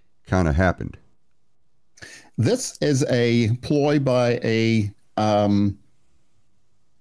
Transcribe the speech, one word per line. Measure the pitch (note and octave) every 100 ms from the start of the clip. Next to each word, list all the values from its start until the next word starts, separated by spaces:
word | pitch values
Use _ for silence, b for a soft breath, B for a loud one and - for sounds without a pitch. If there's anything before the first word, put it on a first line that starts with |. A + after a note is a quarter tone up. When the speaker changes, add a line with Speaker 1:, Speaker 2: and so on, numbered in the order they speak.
| b - -
Speaker 1:
kinda | F#2 E2
happened? | D2 F#2 - - - - - - - - - - - - - B B B -
Speaker 2:
This | A2+ B3 - -
is | D3 C3 D3
a | B2 A#2+ A#2 A2 B2
ploy | - D3 C#3+ D3+
by | C3+ B2 B2 A#2+
a, | A#2 A2+ A2+ A2+ G#2 - _ -
um, | G#2+ G#2 G#2 G2+ G2+ G2 - - - _ _ - - - - _ - -